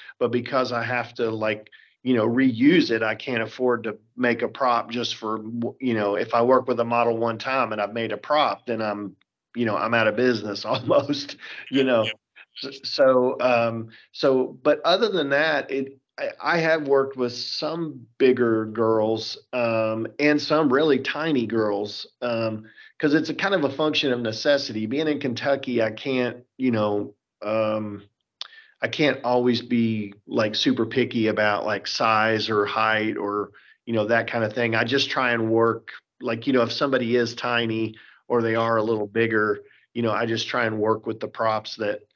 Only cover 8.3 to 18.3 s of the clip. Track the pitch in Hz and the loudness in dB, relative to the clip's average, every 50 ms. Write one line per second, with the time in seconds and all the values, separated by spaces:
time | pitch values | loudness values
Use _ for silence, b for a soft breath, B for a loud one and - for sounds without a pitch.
8.3 | 147 151 143 113 98 - _ - 117 110 110 107 104 104 104 98 90 - _ _ | 0 2 2 2 0 -4 _ -6 -4 -4 -2 -4 -4 -4 -6 -10 -12 -16 _ _
9.3 | _ _ _ _ - 117 120 110 104 78 92 113 120 117 110 107 101 110 127 127 | _ _ _ _ -4 -2 -2 0 0 0 0 0 2 2 2 2 2 2 2 2
10.3 | 120 107 101 107 101 101 - 110 127 131 120 143 175 147 - - 147 - - - | 2 0 -2 -6 -8 -8 -4 -4 -4 -2 0 2 2 2 2 2 -2 -4 -6 -10
11.3 | - B B B B B B B 131 139 135 131 123 113 110 113 113 - _ _ | -14 B B B B B B B 0 2 2 4 4 2 2 0 -4 -8 _ _
12.3 | B B B _ _ - - 135 - - - - - - 139 131 131 127 127 127 | B B B _ _ -14 -12 -12 -12 -12 -10 -6 0 4 4 6 6 6 4 2
13.3 | - - 120 127 123 117 117 117 113 113 113 113 B B B B - - - 143 | 2 2 2 4 4 4 2 2 0 -4 -8 -10 B B B B -6 0 2 4
14.3 | 131 131 127 131 - - - 123 120 - - 160 180 196 240 208 190 175 143 139 | 4 4 2 0 -4 0 2 2 2 2 2 2 2 2 2 2 2 0 0 2
15.3 | 139 143 156 160 151 139 - - - 139 135 139 - - _ _ _ - 147 120 | 2 2 2 2 0 0 -2 -2 -4 -4 -4 -6 -8 -14 _ _ _ -8 -8 -8
16.3 | - - 98 143 170 170 160 160 160 160 147 135 139 135 131 135 - 127 127 120 | -6 -6 -2 0 0 2 2 2 2 2 2 4 4 4 4 2 0 -2 -4 -4
17.3 | 120 - - - - - 160 151 160 170 165 156 139 127 117 - _ - 135 127 | -4 -6 -10 -8 -8 -6 -6 -6 -4 -4 -6 -6 -8 -12 -16 -18 _ 4 4 6